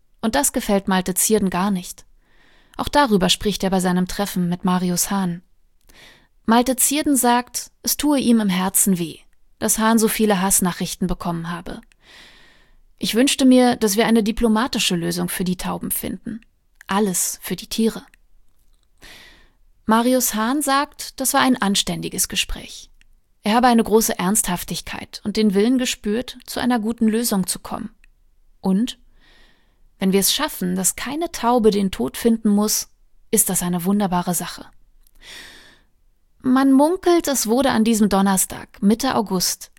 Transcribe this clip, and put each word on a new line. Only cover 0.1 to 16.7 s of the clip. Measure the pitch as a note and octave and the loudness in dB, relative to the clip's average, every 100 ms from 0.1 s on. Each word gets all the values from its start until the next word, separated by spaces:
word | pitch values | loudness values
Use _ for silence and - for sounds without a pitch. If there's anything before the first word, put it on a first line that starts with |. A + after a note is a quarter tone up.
| _ | _
Und | A3+ C4+ | -2 0
das | C#4 | 0
gefällt | B3+ - G3 G3 | -2 0 0 2
Malte | F#3+ F#3 | 0 0
Zierden | F3+ - G#3+ G3 | -2 2 2 2
gar | F3+ G3+ | 0 -2
nicht. | F#3 F3+ - - _ _ _ _ _ _ - | -2 -6 -16 -20 _ _ _ _ _ _ -10
Auch | - | -2
darüber | C#4+ C#4 G3+ F#3 | 2 4 4 2
spricht | - G#3+ F#3+ | 0 -2 -2
er | F#3+ | 0
bei | F#3+ | 0
seinem | F3+ F3+ F3+ | 0 0 -2
Treffen | - G3+ F#3 F3 | -4 -4 -2 -2
mit | F3+ | -2
Marius | F#3+ F3+ F3+ F3 - | -2 0 0 -2 -2
Hahn. | G3 F3+ F3 - _ _ _ _ - - - _ _ | -2 -4 -6 -12 _ _ _ _ -20 -20 -20 _ _
Malte | - A#3 B3 B3+ | 2 2 2 0
Zierden | - C#4+ D4+ C4+ | 0 0 0 2
sagt, | A#3+ A#3+ B3 - - _ | 2 0 -2 -10 -12 _
es | A#3+ - | -6 -2
tue | D4 C#4+ | 0 2
ihm | A3+ A#3 | 4 2
im | G#3 | 2
Herzen | F3+ F#3 - G3 F3+ | 0 0 0 2 0
weh, | E3 - - _ _ _ | -2 -10 -20 _ _ _
dass | - - | -4 0
Hahn | A3 A3+ | 2 4
so | G#3+ | 2
viele | - G#3+ F#3+ | 2 2 2
Hassnachrichten | G3 - F#3 - F3 - F3+ | 0 0 0 -2 -6 -4 -4
bekommen | F3+ F#3 E3+ E3 | -4 -6 -6 -6
habe. | F3 F3+ - - _ _ - - - - _ _ _ _ _ | -10 -12 -16 -18 _ _ -20 -20 -20 -20 _ _ _ _ _
„Ich | - G#3+ | -2 2
wünschte | C#4 - | 2 4
mir, | C4 B3+ B3 | 6 6 6
dass | A#3+ G#3+ G3 | 4 0 2
wir | A3 | 2
eine | A#3 | 2
diplomatische | G#3+ A#3 A#3 A3 C4+ A#3 - | 2 0 2 2 0 -2 -2
Lösung | F3+ E3+ F3 F3 | -2 -2 -4 -4
für | - | -4
die | F3+ F3+ | -4 -4
Tauben | F3+ F3 F3 | -4 -6 -6
finden. | - - F#3+ A3+ A3 - _ _ | -8 -8 -10 -10 -12 -14 _ _